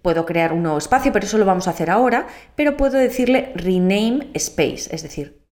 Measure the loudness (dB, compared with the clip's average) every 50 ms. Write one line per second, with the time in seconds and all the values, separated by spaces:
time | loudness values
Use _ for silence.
0 | 0 0 0 0 -2 -2 0 0 0 0 0 0 0 0 -2 -2 0 0 0 2
1 | 2 2 0 0 -2 0 0 2 4 4 2 2 0 -4 -4 -2 -2 0 2 2
2 | 4 2 2 0 -2 -6 -14 -20 -20 -12 _ 0 0 0 2 2 0 2 2 2
3 | 2 2 2 0 2 2 2 2 0 -2 -8 -4 -2 0 2 2 2 2 2 2
4 | 2 0 -2 -2 -4 -6 -6 -6 -6 -6 0 0 0 0 0 -6 -10 -10 -10 -12
5 | -12 -10 -10 -10 -10 -10 -14 _ _ _ _